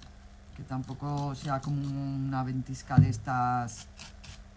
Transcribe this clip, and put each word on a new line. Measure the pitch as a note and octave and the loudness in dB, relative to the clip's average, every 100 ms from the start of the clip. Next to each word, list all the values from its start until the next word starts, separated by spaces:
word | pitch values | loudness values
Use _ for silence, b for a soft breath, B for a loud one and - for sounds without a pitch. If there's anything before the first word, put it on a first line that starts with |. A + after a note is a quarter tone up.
| - - - - - - | -20 -20 -20 -20 -16 -14
Que | |
tampoco | - C3 C3 C3 C#3+ C#3+ C#3+ C3+ | -8 -6 -6 -6 -4 -2 -2 -4
sea | D3 C3+ | -2 -2
como | C#3 C#3+ C#3 | 0 -2 -2
una | C#3 C#3 C3+ C3+ C3+ | -2 -2 -2 0 0
ventisca | B2+ C3 B2 C3 - C#3 | 0 -2 -4 -8 6 10
de | D3+ | 10
estas | G#2+ - B2+ B2 B2 A#2+ - - - - - - - - | 6 0 2 4 2 0 -6 -14 -14 -16 -14 -16 -16 -18